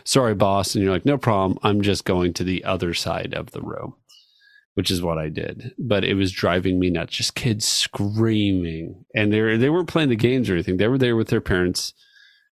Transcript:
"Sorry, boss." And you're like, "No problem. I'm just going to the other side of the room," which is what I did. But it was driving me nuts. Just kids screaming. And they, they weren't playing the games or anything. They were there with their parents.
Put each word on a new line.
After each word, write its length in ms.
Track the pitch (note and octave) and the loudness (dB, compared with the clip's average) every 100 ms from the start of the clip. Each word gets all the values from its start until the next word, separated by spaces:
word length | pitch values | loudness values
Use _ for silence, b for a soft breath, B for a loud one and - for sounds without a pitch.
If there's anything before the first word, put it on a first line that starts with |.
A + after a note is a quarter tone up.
| - | -2
"Sorry, 280 | C#3 A#2+ | 2 2
boss." 400 | G2 G2 G2 F#2+ | 2 2 2 0
And 100 | A#2 | 0
you're 100 | F#2+ | 0
like, 120 | F#2 C3+ | 2 0
"No 120 | C#3+ | 0
problem. 420 | - G2+ F#2+ F#2 | 2 2 2 0
I'm 200 | G#2+ G#2 | 0 0
just 240 | G2+ F#2 - | 0 0 0
going 280 | F#2 F2+ | 0 0
to 100 | E2+ | -2
the 200 | F2+ F#2 | -4 -4
other 300 | - F#2+ F2 E2+ | -2 -4 -2 -4
side 380 | F2 F2 - - | -4 -6 -6 -8
of 160 | - | -10
the 100 | - | -12
room," 320 | - - - - _ b b b b b b | -10 -10 -12 -16 _ b b b b b b
which 160 | - F#2+ | -4 -2
is 120 | F#2 | -2
what 160 | F2 D#2+ | -2 -2
I 100 | D#2 | -4
did. 440 | E2 D#2 - A#2+ - | -6 -8 -10 -14 -8
But 260 | A#2+ G2+ | -2 0
it 120 | F#2+ G2+ | 0 0
was 160 | F#2+ | 0
driving 480 | F#2 G2+ F2+ F#2 F#2 | 0 0 0 2 2
me 100 | F#2 | 2
nuts. 260 | E2+ E2+ - | 0 -4 -4
Just 200 | A#2 - | -6 -2
kids 320 | B2+ G#2+ - | -2 -2 -2
screaming. 1400 | - - - G2+ G#2+ A2+ A2 G2+ F#2+ E2+ D#2+ E2 F2+ - | -2 -2 -2 -2 0 2 2 2 0 -2 -6 -10 -14 -6
And 180 | A2+ G#2 | 0 2
they, 260 | G#2+ A2 A2+ | 4 4 4
they 120 | C3 | 2
weren't 200 | E3+ E3+ | 2 0
playing 200 | E3 D3 | 0 2
the 60 | A2 | 4
games 340 | A#2 C3 G#2+ | 2 2 2
or 40 | |
anything. 240 | F2 F2+ F#2 | 0 0 2
They 100 | G#2+ | 2
were 100 | C3+ | 2
there 180 | B2+ A2+ | 2 2
with 120 | A2 | 2
their 140 | A2+ | 0
parents. 520 | - F#2 F2+ F2+ - - b b b b b | 0 2 2 0 -6 -12 b b b b b